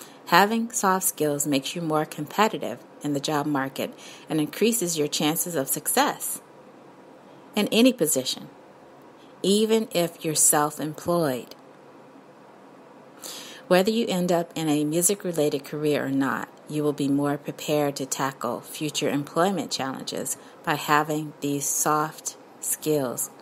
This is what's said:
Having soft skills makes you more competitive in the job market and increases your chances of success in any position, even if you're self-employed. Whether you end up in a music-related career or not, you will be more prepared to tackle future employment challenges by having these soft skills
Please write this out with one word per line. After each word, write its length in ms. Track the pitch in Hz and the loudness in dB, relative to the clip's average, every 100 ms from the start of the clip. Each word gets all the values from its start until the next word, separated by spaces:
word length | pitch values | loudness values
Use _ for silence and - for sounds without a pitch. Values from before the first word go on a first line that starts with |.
| - - - | -20 -14 4
Having 420 | 175 202 226 226 | 6 6 2 -2
soft 340 | - 196 185 - | 0 2 2 0
skills 400 | - 151 143 151 | 0 0 0 0
makes 300 | 135 135 175 | 0 0 -6
you 40 | |
more 240 | 165 156 | 0 0
competitive 760 | 156 - 147 - 214 151 110 120 - - | 0 -4 -6 2 2 0 -8 -10 -14 -8
in 120 | 147 | -4
the 80 | 143 | -2
job 260 | 143 151 143 | 0 0 0
market 480 | 143 135 - 110 - - - - | 0 -2 -4 -6 -8 -18 -16 -4
and 120 | 160 | -2
increases 580 | 151 - 220 226 175 165 | -2 2 2 2 0 0
your 80 | 147 | -2
chances 480 | - 151 170 175 | 0 0 0 -2
of 140 | 165 135 | -2 -2
success 720 | - - - 277 - - - - - - - - - - - - - - | -4 -2 0 0 0 -6 -8 -12 -20 -20 -20 -20 -20 -20 -20 -20 -20 -6
in 140 | - 208 | -2 2
any 220 | 208 254 | 6 6
position, 560 | 240 151 131 127 - - - - - - - - - - - | 6 0 0 -2 -6 -10 -18 -20 -20 -20 -20 -20 -20 -20 -4
even 420 | 180 202 220 220 220 | 2 4 4 2 2
if 320 | 175 170 - | 0 0 -2
you're 100 | 160 | -4
self-employed. 1200 | 151 - 156 151 - 151 151 - 170 156 127 - - - - - - - - - - - - - - - - - - - - - - - | 2 4 6 4 0 -8 -6 0 2 2 -2 -6 -18 -20 -20 -20 -20 -20 -20 -20 -20 -20 -20 -20 -20 -20 -20 -20 -16 -14 -14 -16 -10 2
Whether 240 | 180 190 | 4 4
you 120 | 220 233 | 2 0
end 240 | 180 175 | 0 2
up 180 | 170 170 - | 0 0 -4
in 120 | 160 | 0
a 160 | 147 | 0
music-related 800 | 151 160 175 202 - 135 151 143 | 2 2 0 0 -4 0 0 0
career 400 | - 151 151 139 | -6 -4 0 0
or 60 | 131 | 0
not, 380 | 135 135 - - - - | 0 0 -2 -6 -14 -8
you 140 | 151 | -2
will 100 | 147 | -2
be 140 | 143 139 | 0 0
more 320 | 139 143 143 | 2 0 -2
prepared 560 | - 139 - 151 143 | -6 -8 -2 0 0
to 100 | 135 | -2
tackle 580 | 170 - 135 135 120 101 | -6 -4 -4 -4 -6 -6
future 460 | - - 151 - 139 | -8 -6 -4 -2 0
employment 640 | 135 143 - 185 185 98 | 0 -2 2 2 0 -4
challenges 640 | - 135 127 - - 101 - - - | -4 -6 -6 -8 -8 -6 -8 -12 -10
by 100 | - | -4
having 600 | 147 - 151 151 151 151 - | -4 2 2 2 -2 -6 -6
these 280 | 143 143 139 | -4 -2 -2
soft 680 | - 165 151 156 - - - - - | -2 2 2 0 -6 -12 -14 -20 -12
skills 720 | - - 156 151 127 120 - - | -6 -4 0 0 0 -4 -8 -8